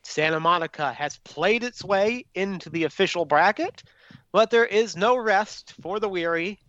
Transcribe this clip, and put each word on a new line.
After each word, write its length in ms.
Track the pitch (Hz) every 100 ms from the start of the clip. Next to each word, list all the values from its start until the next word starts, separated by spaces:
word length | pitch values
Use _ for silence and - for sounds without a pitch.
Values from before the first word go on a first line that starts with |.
Santa 380 | - - 156 160
Monica 520 | 165 175 160 - 143
has 260 | 117 143 -
played 440 | - - 175 226
its 220 | 247 -
way 400 | 190 196 208 247 -
into 360 | 185 196 185 160
the 140 | 165
official 420 | 156 - 190 175 160
bracket, 560 | 151 180 214 339 - - _ - - _
but 180 | 185 220
there 160 | 233 226
is 300 | 202 226 160
no 200 | 208 254
rest 580 | 220 196 214 - - -
for 180 | 160 208
the 80 | 208
weary 500 | 185 170 165 175 208